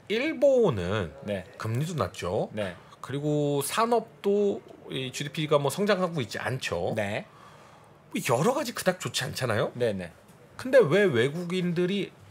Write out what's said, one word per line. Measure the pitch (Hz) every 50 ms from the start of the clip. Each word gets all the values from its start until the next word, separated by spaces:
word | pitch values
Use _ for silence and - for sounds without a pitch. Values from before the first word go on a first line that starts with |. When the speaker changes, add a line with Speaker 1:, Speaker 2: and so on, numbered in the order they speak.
| - -
Speaker 1:
일본은 | 196 226 262 320 311 247 285 277 269 247 233 185 127 98 87 87 101 110 92 78 76 - -
Speaker 2:
네. | 104 101 95 87 - - -
Speaker 1:
금리도 | - 110 113 123 151 165 185
낮죠. | 147 101 87 - - - 87 92 113 175 - -
Speaker 2:
네. | 107 104 92 85 - - - - -
Speaker 1:
그리고 | - - 135 143 143 151 151 147 147 143 143 143 135
산업도 | - - - 226 233 240 226 214 - - - - 202 202 208 202 202 202 220 - - - - - -
이 | 165 143 131 127 -
지디피가 | - 147 147 - - 156 147 156 143
뭐 | 139 139
성장하고 | - - 202 202 208 180 185 170 170 160
있지 | 120 101 - -
않죠. | - - 131 131 - - - 87 87 110 -
Speaker 2:
네. | 110 104 98 104 127 202 - - - - - - - - - - - - - - - - - -
Speaker 1:
뭐 | 247 - - 123 120
여러 | 156 220 262
가지 | 294 302 233 220
그닥 | - - 185 180 -
좋지 | - - - - 127
않잖아요. | - 98 - 131 120 107 110 147 - -
Speaker 2:
네, | 123 120 117 104
네. | 95 90 85 - - - - - - - - -
Speaker 1:
근데 | - - 254 262 269
왜 | 220 143 147 196 208
외국인들이 | 185 139 113 117 143 143 175 180 170 180 185 175 180 170 165 180 175 196 202 170 - - - - -